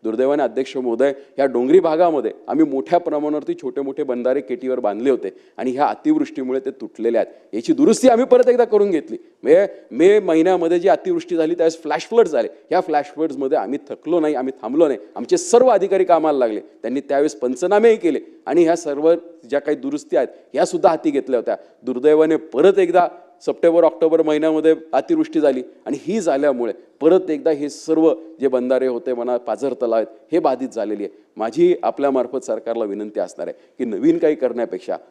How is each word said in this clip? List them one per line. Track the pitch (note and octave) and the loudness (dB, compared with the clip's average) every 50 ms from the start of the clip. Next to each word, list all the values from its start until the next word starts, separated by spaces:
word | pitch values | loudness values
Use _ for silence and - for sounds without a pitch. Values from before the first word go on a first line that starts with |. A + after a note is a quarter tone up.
| _ | _
दुर्दैवाने, | A2 A2 A#2 B2+ C#3 C#3+ D3 | -6 -2 0 0 0 2 0
अध्यक्ष | C#3 A#2+ A2 B2 C3+ - - | -2 -2 -2 -4 -6 -6 -6
महोदय, | C#3 B2+ B2 A#2 A2+ C3+ C#3+ C#3 - - _ _ | -6 -4 -4 0 0 0 0 0 -4 -12 _ _
ह्या | - C#3 | -2 -2
डोंगरी | C#3 A#2+ B2 B2 C3 D#3 F#3+ | 0 0 -2 2 4 4 4
भागामध्ये | F3 E3 D#3 D#3+ F3+ E3+ D#3 C#3 A2+ - - - - - | 4 4 2 2 2 2 2 0 -2 -4 -6 -8 -10 -6
आम्ही | A2 D3 D#3+ | 0 0 0
मोठ्या | D3+ C3+ C3+ C3 - F3 F3 | 0 0 -6 -2 0 0 0
प्रमाणावरती | E3+ E3 D3+ D3 D3+ D3 D3+ D3+ C#3 E3 F3 | 0 0 -4 -4 -2 -2 -4 -4 -6 -8 -10
छोटे | E3+ - C3 B2 D3 | -8 -8 -8 -6 -6
मोठे | C#3 C3+ C3 D3+ | -8 -8 -6 -8
बंधारे | D3 C3 B2 B2 A#2+ B2 C3 C#3+ | -6 -4 -4 -2 -2 -2 -2 -2
केटीवर | C#3 - B2 A#2+ B2+ B2+ B2+ B2 | -4 -6 -10 -8 -4 -4 -4 -2
बांधले | B2 G#2 G2+ G#2 A#2+ C#3 | -2 -4 -4 -2 0 0
होते | C3+ A2+ - F#2+ - - _ _ _ | 0 0 -2 -10 -12 -12 _ _ _
आणि | - A2+ B2+ | -8 -6 -6
ह्या | B2 C3+ D3 | -2 0 0
अतिवृष्टीमुळे | A#2 G#2 - - D3+ D#3 D#3 C#3+ - - C#3+ C3 B2+ B2+ C3 | 0 -2 -2 0 0 0 0 0 -4 -6 -8 -6 -4 -4 -4
ते | C3 C3+ | -6 -8
तुटलेले | B2+ - A#2 - _ - A2 A#2 A#2 A2+ | -10 -10 -16 -16 _ -4 -2 0 0 0
आहेत. | F#2+ - - - _ _ - | -2 -2 -8 -20 _ _ -10
याची | A2 A#2 - | -8 -2 -2
दुरुस्ती | D3+ B2 D3 F3+ A3+ - A#3+ B3+ | 2 4 4 4 4 4 4 4
आम्ही | A#3 A3+ B3+ | 4 4 2
परत | C4 B3+ B3 B3 B3+ | 4 4 4 4 4
एकदा | B3 B3 A#3+ | 4 2 2
करून | A3 G#3 G#3 G3+ G3+ | 2 2 2 2 2
घेतली. | F3+ D3+ - - A2+ - - _ _ _ | 0 -4 -4 -6 -14 -14 -14 _ _ _
म्हणजे | - A#2+ D#3 F3+ G3+ - - - - _ | 2 4 4 4 4 0 -4 -12 -18 _
मे | - B2+ E3 F#3+ G#3 G#3+ | -2 2 4 4 4 4
महिन्यामध्ये | G3 F3+ D#3+ D#3+ D#3+ F3+ F#3+ F3 E3+ E3 F3 F3 | 2 2 2 2 4 2 2 0 0 0 0 0
जी | E3+ F#3+ | 2 2
अतिवृष्टी | E3+ D3 - F#3 F3 E3+ D#3+ - F3+ | 2 2 0 -4 -4 -4 -4 -6 -2
झाली, | E3 D#3+ D#3 E3+ | -2 -2 -2 0
त्यावेळेस | F3 E3+ E3 D#3+ E3 | 0 0 0 0 -2
फ्लॅश | - D3 D3+ E3 - | -8 -6 -6 -6 -6
फ्लड्स | - A3 A#3 A3 F3 | 0 2 2 2 4
झाले, | D3+ B2 A2 G#2 - - _ _ | 2 -2 -2 -2 -6 -14 _ _
ह्या | D#3 F3+ | -2 -2
फ्लॅश | F3 E3 D#3 D3 C#3 | 0 0 -2 -2 -2
फ्लड्समध्ये | - - C#3+ D#3+ D#3+ C#3 C3+ C#3 C3 D3+ C#3+ | -4 -6 -4 -4 -4 -4 -4 -2 -2 0 -2
आम्ही | G2+ F#2 C3 C#3+ - - | -2 -4 -6 -8 -8 -12
थकलो | A#2+ - _ D3+ E3+ F3 | -14 -12 _ -2 -2 0
नाही, | D#3 D3+ D3+ | 0 0 -2
आम्ही | B2+ B2+ C3 C3 - | -2 -4 -6 -8 -10
थांबलो | - A2 C3 D#3 E3+ | -10 -4 2 2 4
नाही, | D3 B2+ G2+ - - _ | 4 2 -4 -8 -14 _
आमचे | - B2 - F3+ | -12 -2 -2 -2
सर्व | E3 - - - A#3+ B3+ | -2 0 4 4 6 6
अधिकारी | C4 A3+ F#3 F#3+ G3 G3 F#3+ F#3 | 6 4 2 2 0 0 0 2
कामाला | E3+ F3 D#3+ D#3 D#3 D3 C#3 | 4 2 2 4 0 0 0
लागले, | B2 A2+ G#2+ G2+ | 0 0 -2 -6
त्यांनी | - - _ _ - A2+ B2 C#3+ | -10 -14 _ _ -8 -6 -6 -6
त्यावेळेस | - - C#3 C#3 D3 D#3 D3 | -4 -2 0 0 0 0 -2
पंचनामेही | - - B2 C3 B2+ F3+ F3+ G3+ G#3 A3 A#3 A3 | -2 -4 -4 -4 -2 -2 0 2 4 6 4 4
केले | G3 F3 E3 C#3 A#2 - - - - _ | 4 0 -2 -2 -2 -6 -10 -20 -16 _
आणि | - C3+ E3+ F3 | -2 2 2 4
ह्या | D#3+ E3+ | 2 2
सर्व | E3+ - D#3 C#3+ C#3 D3+ D#3+ E3+ E3 E3+ - - - - A#2 | -2 -2 -6 -6 0 2 2 2 2 -2 -14 -20 -20 -12 -4
ज्या | C3+ C#3+ | -4 -4
काही | - D3+ D3 | -2 -2 -6
दुरुस्ती | C3+ B2 C#3 C#3+ D3 - - F3+ | -4 -4 -8 -8 -8 -8 -2 -2
आहेत, | D#3 B2+ - - - _ _ | -2 -2 -2 -6 -18 _ _
ह्यासुद्धा | - C3+ F3+ E3+ - E3+ E3 F#3 | -2 -2 -2 0 -2 2 2 2
हाती | D#3+ D3+ - D#3+ | 2 2 -2 -2
घेतल्या | C#3+ C#3 - C3 C3 A#2 | -2 -2 -2 0 -2 -2
होत्या. | G#2+ A#2 G#2+ - - _ _ _ | -2 -2 -6 -6 -8 _ _ _
दुर्दैवाने, | - A#2 B2+ B2 B2+ D3+ D3+ D#3 D#3 D#3+ D#3+ | -8 -8 -6 0 2 4 4 4 4 2 2
परत | D3+ D#3+ - - B2 D#3 F#3+ F#3+ G3 | -2 -4 -6 -2 4 4 4 4 4
एकदा | F#3 E3+ F3 F3+ F3 D3+ - - - _ _ _ - | 0 2 4 2 2 2 -4 -12 -20 _ _ _ -6
सप्टेंबर, | - C#3+ - - E3+ E3 E3+ E3 | -6 -4 2 2 2 4 4 4
ऑक्टोबर | D#3 D#3+ - E3 D#3+ E3 D#3+ | 2 2 2 0 2 2 2
महिन्यामध्ये | D#3+ D3+ D3+ D3+ D#3 D#3+ D#3 D#3 D#3 D#3+ D#3+ D#3+ - - | 2 2 0 0 0 0 0 2 2 2 2 2 -2 -4
अतिवृष्टी | - C3+ C#3+ - E3+ D#3 D#3 D3+ - D#3+ | -2 -2 0 0 0 0 0 -2 0 2
झाली | D3 C#3+ C3 B2+ B2 - - _ _ | 2 2 0 0 -6 -10 -18 _ _
आणि | - C#3+ C3+ | -10 -10 -8
ही | - D#3 G3 A3+ | -6 -4 -4 -2
झाल्यामुळे | F3+ E3 C#3+ C#3 C#3+ D3 C3+ A#2+ A#2+ A2+ G2 - - _ _ _ | -2 0 -2 0 0 0 0 0 -4 -6 -6 -10 -16 _ _ _
परत | C3+ D#3+ F3 F#3 F3+ - | 2 4 4 4 2 0
एकदा | D#3 C#3+ C3 D#3+ | -6 -2 0 -2
हे | D#3 C#3 D3 C#3+ | -2 -2 -4 -10
सर्व | C#3 - - - D#3+ D#3 D#3+ D#3+ C3+ - - - - - | -10 -12 -4 -2 0 4 4 4 2 0 -6 -20 -10 -2
जे | B2+ C3+ | -2 0
बंधारे | B2+ B2 B2 B2+ C3 B2+ C3 | 0 0 0 0 0 0 0
होते, | C3 B2 A#2+ - C3+ B2+ | -2 -4 -4 -4 -6 -6
म्हणा, | A#2+ A#2+ B2 B2 | -4 -4 -4 -4
पाझर | A#2+ - - G#2+ G#2 B2+ C#3 | -4 -4 -6 -6 -4 -4 -6
तलाव | B2 A2+ B2 A#2 | -4 -4 -2 -2
आहेत, | A2+ A2+ G#2+ G2+ - - _ _ | 0 -2 -2 -4 -10 -20 _ _
हे | D#3 E3 | -4 0
बाधित | D#3+ D3 C3 B2 C3 B2 | 0 0 -2 -2 -6 -8
झालेली | - A2+ G#2 G#2 G#2+ G2+ G2+ | -6 -8 -6 -6 -6 -8 -8
आहे. | F2+ - - _ _ _ | -12 -12 -16 _ _ _
माझी | - G#2+ A2+ A2 D3 F3 F3+ F3 - | -8 -8 -6 0 2 2 2 2 0
आपल्यामार्फत | - A2+ - - C#3 C#3 C3+ C3 A#2+ B2 - C3 - | -2 -6 -4 -2 -2 -2 0 -2 -4 -4 -6 -8 -6
सरकारला | - A2+ A2 - A#2 A#2 A#2 A2+ | -6 -8 -8 -6 -8 -6 -4 -4
विनंती | G#2 G2 G#2 G#2 G#2 G#2 G#2+ | -6 -6 -8 -10 -8 -6 -6
असणार | F#2+ F2+ - - E2+ | -6 -6 -6 -10 -10
आहे | E2+ - _ _ _ _ _ | -10 -12 _ _ _ _ _
की | B2+ | -6
नवीन | - G#3 G2 A#2+ D#3+ E3 E3+ | -6 -4 -2 0 0 0 2
काही | E3+ D#3 D3+ | 0 -2 -2
करण्यापेक्षा | D3 C3+ B2 A2+ A#2+ A#2 - F#2 F#2 - - F2+ D#2 - _ | 0 -4 -4 -4 -4 -6 -6 -8 -12 -8 -10 -10 -10 -10 _